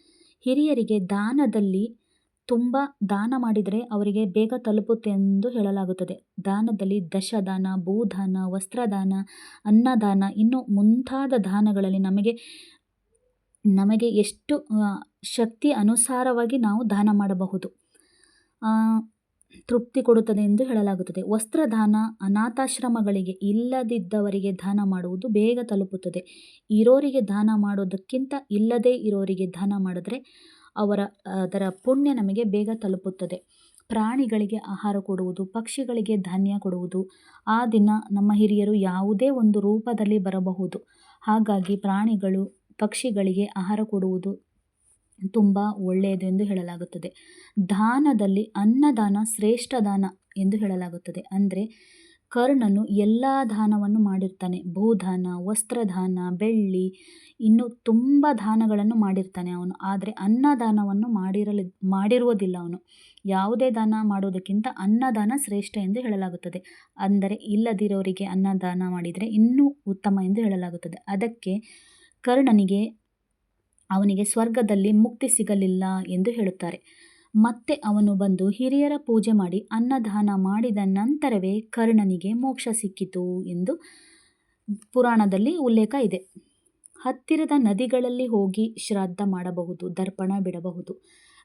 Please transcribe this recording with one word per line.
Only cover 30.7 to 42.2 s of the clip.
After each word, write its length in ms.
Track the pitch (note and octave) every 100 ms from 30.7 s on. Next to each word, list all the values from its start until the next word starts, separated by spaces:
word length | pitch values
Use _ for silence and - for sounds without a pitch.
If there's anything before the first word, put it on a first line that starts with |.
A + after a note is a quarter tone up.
| -
ಅವರ, 220 | G#3 G3+ G3+ - -
ಅದರ 440 | F#3+ F#3 G3 F#3+ F#3
ಪುಣ್ಯ 300 | - C4 C#4+
ನಮಗೆ 300 | B3+ G3+ G3
ಬೇಗ 260 | A3+ G3+ G#3+ A3+
ತಲುಪುತ್ತದೆ. 600 | G#3 F#3+ F#3+ F#3 F3+ F3+ - _ _ _ -
ಪ್ರಾಣಿಗಳಿಗೆ 720 | A3 G#3+ B3+ B3+ A3 G#3 G#3+
ಆಹಾರ 420 | - F#3+ G#3 G3+
ಕೊಡುವುದು, 460 | F#3+ F#3+ F#3 F3+ F#3+
ಪಕ್ಷಿಗಳಿಗೆ 680 | A3 A3+ - B3+ A#3 G#3+ G#3+
ಧಾನ್ಯ 380 | F#3 F#3 G3 G3+
ಕೊಡುವುದು, 500 | G3 F3+ F3+ F#3 F#3 _ _ - -
ಆ 180 | A3 B3
ದಿನ 240 | A3 G#3 G#3+ -
ನಮ್ಮ 200 | G3+ G3+ G#3
ಹಿರಿಯರು 380 | G#3+ G#3 G3+
ಯಾವುದೇ 560 | G#3 F#3+ F3+ G3 G#3 C4
ಒಂದು 300 | C4 G#3+ G#3
ರೂಪದಲ್ಲಿ 580 | G3+ A3 A3 A3 G#3 G#3+
ಬರಬಹುದು. 640 | F#3+ F#3+ F#3 F#3 F3+ - - _ _ _
ಹಾಗಾಗಿ 560 | - A3 G#3+ G3+ F#3 G3+
ಪ್ರಾಣಿಗಳು, 880 | G3+ G3 A3 G#3+